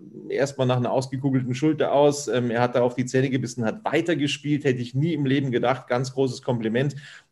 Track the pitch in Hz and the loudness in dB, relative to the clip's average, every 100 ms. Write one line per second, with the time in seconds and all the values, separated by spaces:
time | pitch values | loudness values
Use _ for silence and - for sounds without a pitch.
0 | - 104 104 101 143 135 127 123 117 123 | -20 -16 -6 -2 -2 0 0 2 0 0
1 | 131 131 139 131 127 123 156 151 - 135 | -2 -4 0 0 0 0 0 2 2 4
2 | 147 147 - 120 120 117 123 123 120 127 | 4 4 0 0 2 2 2 2 0 0
3 | 127 131 135 123 - - 110 - - 151 | -2 0 2 0 -4 -2 -2 -2 0 0
4 | 170 151 143 - 147 147 143 123 120 131 | 0 0 -2 -2 -2 0 0 0 -2 -2
5 | 165 147 135 139 135 117 120 131 - 123 | 0 0 0 0 0 0 0 0 -2 -2
6 | 131 135 135 - - 120 110 120 143 143 | -2 -2 -2 -2 -4 -2 0 0 0 -4
7 | - - _ | -14 -20 _